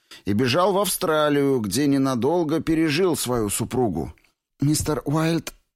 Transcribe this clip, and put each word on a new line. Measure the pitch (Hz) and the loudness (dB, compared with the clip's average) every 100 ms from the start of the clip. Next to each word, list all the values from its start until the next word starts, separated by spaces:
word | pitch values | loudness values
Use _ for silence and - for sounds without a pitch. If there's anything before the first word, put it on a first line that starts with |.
| - - - | -20 -10 -2
и | |
бежал | 104 131 156 196 | 0 2 2 2
в | 190 | 2
Австралию, | 196 - 175 156 151 143 139 131 | 0 -2 0 2 2 2 2 0
где | 107 113 147 | 0 0 2
ненадолго | 139 135 123 131 180 156 160 | 2 0 0 0 0 0 -2
пережил | 160 160 160 143 190 143 | 0 0 0 2 0 0
свою | 120 123 104 | -2 -2 -2
супругу». | - 117 127 117 80 73 - _ _ _ - | -2 -4 0 0 -2 -6 -10 _ _ _ -2
«Мистер | 143 151 - 151 - | 0 0 0 -4 -2
Уайльд | 156 160 165 - - _ | -2 0 -2 -4 -14 _